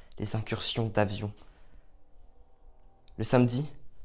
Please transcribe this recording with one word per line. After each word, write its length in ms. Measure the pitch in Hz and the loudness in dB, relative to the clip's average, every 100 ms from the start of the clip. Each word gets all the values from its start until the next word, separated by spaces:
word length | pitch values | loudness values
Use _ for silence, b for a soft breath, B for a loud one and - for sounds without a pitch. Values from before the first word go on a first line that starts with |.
| b - | b -6
les 180 | 107 113 | -2 -2
incursions 500 | 104 110 - - 110 | -2 -2 -2 0 2
d'avions. 460 | 101 101 98 104 - b b b b b - - - - - - - - - - - - - | 4 4 2 -4 -6 b b b b b -20 -20 -18 -18 -18 -20 -20 -20 -20 -20 -20 -18 -4
Le 80 | |
samedi, 440 | 110 127 123 123 151 - - - | 4 8 8 4 -2 -6 -10 -10